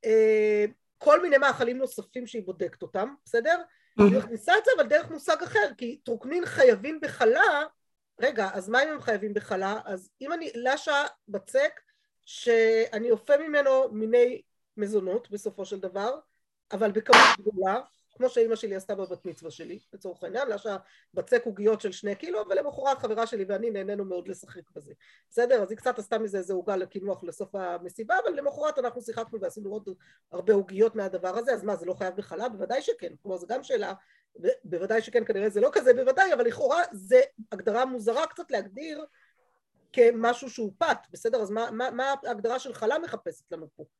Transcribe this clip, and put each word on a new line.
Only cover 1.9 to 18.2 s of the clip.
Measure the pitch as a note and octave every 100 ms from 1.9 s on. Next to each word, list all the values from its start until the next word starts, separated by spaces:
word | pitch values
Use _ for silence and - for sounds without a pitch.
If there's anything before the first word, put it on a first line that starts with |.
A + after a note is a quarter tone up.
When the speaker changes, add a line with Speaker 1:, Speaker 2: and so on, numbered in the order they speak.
| - - B3+ A#3+
Speaker 1:
שהיא | A#3 F#3
בודקת | F3+ F3 -
אותם, | F3 F#3+ A3 C#4+
בסדר? | _ A#3 A#3 F4 E4+ _ _ -
Speaker 2:
Mhm. |
Speaker 1:
היא | G#3 G3
מכניסה | A3 A#3 - G4
את |
זה, | A4 C5
אבל | C4
דרך | D4 E4+
מושג | D#4+ - D#4
אחר, | E4+ G#4+ G#4 -
כי | A#3+ -
טרוקנין | - A#3 B3+ E4+ F4
חייבים | - C4 G#3 A#3+ D#4
בחלה, | D4 - A3+ B3+ G#4 D4 D#4 _ _ _ _ _
רגע, | B3 B3+ G3
אז | G3+ F#3
מה | A#3+
אם | D4
הם | D4+
חייבים | A#3 G#3 G#3
בחלה? | G3+ G3+ F#3+ G3 G#3+
אז | G#3+ F#3+ - _
אם | C4+
אני, | E4+ D#4+
לשה | A#3 B3 C#4+ - C#4+ D4 - _
בצק, | G3+ - - - - _ _ _ _
שאני | _ - - A3+ A3+ A3+ A3+ G#3+ A#3
אופה | A3 - C#4+
ממנו | D#4 D4 C#4 C4 C4
מיני | G#3+ A3 A#3+ B3 B3+ _ _ _ -
מזונות | G3+ G#3+ F#3 G3+ A#3+
בסופו | G#3 G#3 G3+
של | F#3 G3
דבר, | F#3+ F#3 G#3 C#4+ - _ _ _ _
אבל | G3 G#3+
בכמות | G#3 A3 - - -
גדולה, | G3+ G3+ F#3+ G#3+ C4 _ _
כמו | _